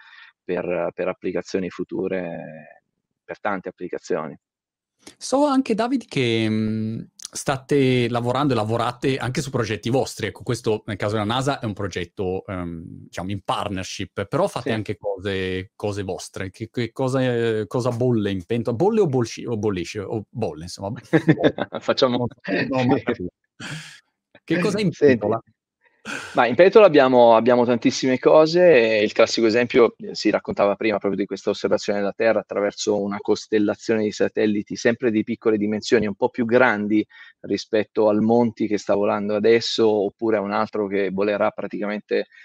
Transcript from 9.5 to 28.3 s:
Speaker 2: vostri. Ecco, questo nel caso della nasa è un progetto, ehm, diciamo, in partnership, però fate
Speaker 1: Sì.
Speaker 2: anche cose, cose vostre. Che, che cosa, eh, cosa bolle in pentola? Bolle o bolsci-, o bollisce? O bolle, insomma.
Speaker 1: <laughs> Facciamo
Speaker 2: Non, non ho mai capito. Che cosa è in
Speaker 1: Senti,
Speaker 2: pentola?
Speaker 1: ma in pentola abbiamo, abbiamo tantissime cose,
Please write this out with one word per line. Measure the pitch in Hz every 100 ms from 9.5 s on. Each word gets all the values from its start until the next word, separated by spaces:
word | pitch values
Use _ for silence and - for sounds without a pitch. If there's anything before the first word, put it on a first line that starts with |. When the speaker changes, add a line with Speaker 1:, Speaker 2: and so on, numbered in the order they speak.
| 123 110 104 113
Speaker 2:
vostri. | 131 101 - 101
Ecco, | -
questo | - 120 117 107
nel | - 101
caso | 104
della | 110
nasa | 104 127 135 135
è |
un | 110
progetto, | 98 98 90 85 - 92 95
ehm, | - 92 87 82 - - -
diciamo, | - 95
in | 98
partnership, | - 113 98 95 92 - 92 - 98
però | 143 190
fate | 131 120
Speaker 1:
Sì. |
Speaker 2:
anche | 110 104 -
cose, | 104 95 101 95 92 92 95
cose | - 107 101
vostre. | 95 82 - - 95
Che, | - 110
che | 127 117
cosa, | - 131 131
eh, | 127 117 117 110 104
cosa | 127 123
bolle | 117 127 113 101
in | 95
pentola? | - 117 120 113
Bolle | 196 220
o | 175
bolsci-, | 127 113 - 127
o | 110
bollisce? | 107 90 85 107
O | 95 113 -
bolle, | 127 98 76
insomma. | 87 - 98 131 -
Speaker 1:
<laughs> | 160 - - 151 - - -
Facciamo | - - 127 123
Speaker 2:
Non, | 120 - - 95 -
non | 131
ho |
mai | 127 139
capito. | - 117 90 - _ - - 156 - - _ _ _ _
Che | - 170
cosa | 208 202
è |
in | 185
Speaker 1:
Senti, | - 143 117
Speaker 2:
pentola? | 104 113 - _ _ _ _ _ - - -
Speaker 1:
ma | 143
in | 120
pentola | 123 190 220
abbiamo, | 196 143 131 123 117
abbiamo | 113 117 123
tantissime | 120 120 135 - 135 127
cose, | 156